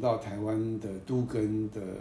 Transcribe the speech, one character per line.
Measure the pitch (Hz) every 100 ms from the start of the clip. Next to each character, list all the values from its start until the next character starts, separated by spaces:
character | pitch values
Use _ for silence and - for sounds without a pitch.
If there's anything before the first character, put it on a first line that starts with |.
到 | 120 110
台 | 98 101
湾 | 107 110 113 107
的 | 104 95
都 | - 127
更 | 120 117 104 107 107
的 | 107 92 -